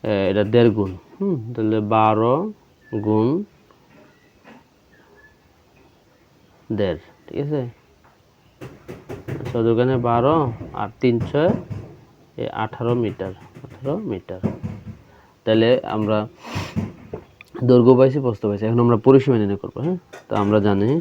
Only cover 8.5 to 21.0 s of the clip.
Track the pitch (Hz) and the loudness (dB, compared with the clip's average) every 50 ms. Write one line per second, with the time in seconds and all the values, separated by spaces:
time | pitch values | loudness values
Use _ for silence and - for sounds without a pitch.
8.5 | _ _ - - - - - - - - - - - - - - - - - - | _ _ -20 -20 -20 -20 -20 -20 -20 -20 -16 -16 -16 -14 -10 -10 -10 -8 -8 -6
9.5 | - 120 110 117 117 113 123 127 131 123 120 120 117 117 120 135 160 165 147 123 | -4 0 2 2 2 2 2 0 0 0 0 0 0 2 2 2 2 2 0 -2
10.5 | 113 - - - - - 104 104 - _ - 127 117 117 117 - - 143 156 175 | -4 -8 -12 -14 -10 -10 -10 -10 -8 _ 0 0 2 2 -2 -2 -2 0 0 2
11.5 | - - - - - - - - - - - _ _ _ _ _ _ - 117 - | 0 -2 -4 -10 -12 -14 -14 -16 -20 -20 -20 _ _ _ _ _ _ -10 -10 -8
12.5 | - - 110 107 - - 120 117 120 123 117 104 - - 95 95 92 - - - | -6 -6 -6 -6 -6 -6 -2 -2 0 0 0 -4 -4 -6 -8 -10 -10 -12 -20 -20
13.5 | - - - - - - 131 135 147 196 220 170 107 92 - - 95 92 - - | -20 -20 -20 -20 -20 -10 -6 -6 -6 -4 -4 -6 -8 -8 -8 -12 -14 -6 -6 -6
14.5 | - - - - - - - - - - - _ - - _ _ _ _ _ - | -6 -6 -10 -12 -12 -12 -16 -18 -18 -18 -20 _ -20 -20 _ _ _ _ _ 0
15.5 | 110 110 110 117 127 - - - - 107 107 104 107 107 107 107 - - - - | 2 4 4 4 2 2 0 -4 -4 -4 -2 0 0 -2 -2 -6 -10 -18 -18 -12
16.5 | - - - - - - - - - - - - - - - _ _ _ - _ | -10 -10 -10 -8 -8 -8 -8 -8 -12 -18 -18 -16 -16 -16 -16 _ _ _ -20 _
17.5 | _ - 127 123 131 123 117 120 131 123 131 131 131 147 135 123 110 - - 107 | _ -4 2 6 6 8 8 8 8 8 6 4 4 0 -2 -4 -4 -2 -4 -4
18.5 | 104 98 107 110 117 117 120 120 120 110 - 131 135 139 131 143 127 113 104 98 | -4 -2 -2 0 2 2 4 4 4 4 6 6 6 6 6 4 2 2 2 0
19.5 | 101 101 - - - - 123 165 185 175 _ _ - - - _ 104 104 101 101 | -2 -4 -6 -10 -10 -6 -4 -4 -4 -6 _ _ -20 -20 -12 _ -2 -2 0 2
20.5 | 104 107 98 104 101 98 101 113 139 165 | 2 2 2 2 0 0 0 0 -2 -2